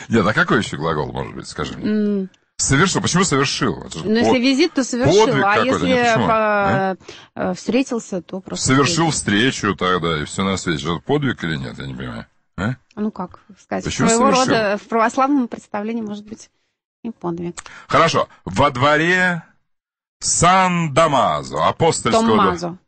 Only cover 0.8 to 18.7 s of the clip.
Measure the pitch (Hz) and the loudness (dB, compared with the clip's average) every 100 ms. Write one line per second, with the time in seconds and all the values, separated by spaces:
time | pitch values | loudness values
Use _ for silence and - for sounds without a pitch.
0.8 | 80 76 76 62 60 - - - 71 - | -2 -2 -4 -6 -10 -12 -12 -8 -8 -6
1.8 | 214 214 208 202 190 _ _ - - 135 | -2 0 0 -2 -6 _ _ -6 0 2
2.8 | 185 147 90 170 - 139 139 - 139 - | 2 0 0 0 2 0 0 0 -2 -2
3.8 | - - 196 220 226 254 254 262 330 - | -8 -8 -2 2 2 2 2 2 2 0
4.8 | 240 240 277 381 440 214 196 214 247 - | -2 0 2 4 4 2 2 2 2 0
5.8 | - 254 240 226 220 220 214 208 196 196 | 0 2 2 2 2 2 2 0 0 0
6.8 | 190 185 - - - - 185 180 - 247 | -2 -4 -12 -20 -16 -6 -6 -4 -2 -2
7.8 | 269 233 - 185 - 190 - - - 135 | -2 -6 -6 -10 -8 -12 -10 -4 2 2
8.8 | 131 170 165 135 - 101 131 - 104 87 | 2 2 0 0 0 2 2 0 -2 0
9.8 | 92 90 82 78 73 - 95 95 - 76 | 0 0 0 -2 -4 -4 -2 -2 -2 -4
10.8 | 73 82 - 147 135 - 85 76 64 57 | -4 -4 -2 -2 -2 -4 -6 -6 -8 -10
11.8 | 67 64 64 58 - _ _ - 104 127 | -12 -10 -12 -12 -16 _ _ -6 -6 -6
12.8 | _ - 214 - 180 - - 196 _ 196 | _ -8 -8 -6 -12 -14 -20 -20 _ -8
13.8 | - - 233 226 - 254 254 226 208 202 | -6 -2 0 2 2 2 2 0 0 -4
14.8 | - 226 226 262 269 285 233 - - 208 | -2 0 0 0 0 0 -2 -8 -10 -8
15.8 | 214 233 214 208 208 214 - _ _ _ | -6 -6 -8 -12 -14 -20 -20 _ _ _
16.8 | _ _ 233 - 175 170 170 - - - | _ _ -14 -8 -8 -6 -8 -10 -16 -20
17.8 | - 135 160 135 - - - 98 143 | 0 2 4 2 -2 -8 -6 0 0